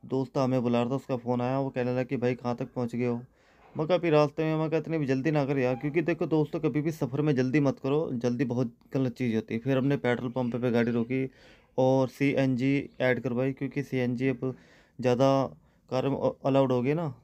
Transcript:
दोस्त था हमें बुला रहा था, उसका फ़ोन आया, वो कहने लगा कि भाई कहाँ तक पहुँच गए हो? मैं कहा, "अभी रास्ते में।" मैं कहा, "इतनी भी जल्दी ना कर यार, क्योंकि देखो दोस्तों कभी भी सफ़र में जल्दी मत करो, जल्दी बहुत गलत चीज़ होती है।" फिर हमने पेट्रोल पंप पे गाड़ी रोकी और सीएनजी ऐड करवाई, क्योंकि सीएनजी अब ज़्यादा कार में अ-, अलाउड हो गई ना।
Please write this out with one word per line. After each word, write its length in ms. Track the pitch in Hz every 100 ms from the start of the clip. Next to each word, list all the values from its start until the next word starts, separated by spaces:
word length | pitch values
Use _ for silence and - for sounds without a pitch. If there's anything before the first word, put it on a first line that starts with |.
| 120
दोस्त 300 | 131 131 -
था 60 |
हमें 180 | 131 127
बुला 200 | 120 120
रहा 80 | 120
था, 40 | 135
उसका 200 | - 131
फ़ोन 240 | 117 123
आया, 180 | 123 135
वो 100 | 135
कहने 220 | 131 123
लगा 120 | 123
कि 140 | 127 131
भाई 180 | 120 123
कहाँ 200 | 123 120
तक 160 | 135
पहुँच 220 | - 120 117
गए 100 | 123
हो? 100 | 120 123 _ _ _ - -
मैं 100 | 156
कहा, 100 | 180
"अभी 120 | 170
रास्ते 340 | 151 147 -
में।" 120 | 156 156
मैं 120 | 160
कहा, 100 | 160
"इतनी 180 | 151 160
भी 80 | 139
जल्दी 260 | 135 160
ना 120 | 151 135
कर 120 | 143
यार, 180 | 123 127
क्योंकि 260 | 147 147
देखो 240 | 165 165 170
दोस्तों 320 | 160 151 175
कभी 220 | 156 135
भी 100 | 147
सफ़र 300 | 156 139 139
में 120 | 151 135
जल्दी 240 | 127 147
मत 200 | 139 127
करो, 200 | 139 147 160 123
जल्दी 300 | 123 120 127
बहुत 280 | 120 123 - _
गलत 200 | 139 131
चीज़ 220 | 120 127 110
होती 180 | 107
है।" 60 | 113
फिर 180 | 127 135
हमने 200 | 131 139
पेट्रोल 340 | 123 120 123
पंप 240 | 123 123 120
पे 160 | 123
गाड़ी 200 | 117 117
रोकी 380 | 117 117 131 131 _ - - _ -
और 300 | 131 131 127
सीएनजी 640 | - 143 139 135 123 135 139 - -
ऐड 180 | 127 120
करवाई, 340 | 123 120 131
क्योंकि 300 | 135 139 143
सीएनजी 440 | 139 131 123 120 131
अब 280 | 127 131 127 - - _ -
ज़्यादा 300 | 120 123 135 135 131 - _ _ _
कार 200 | 127 135
में 80 | 139
अ-, 160 | 127 - 139
अलाउड 260 | 135 135
हो 100 | 127
गई 120 | 123
ना। 140 | 151 165 120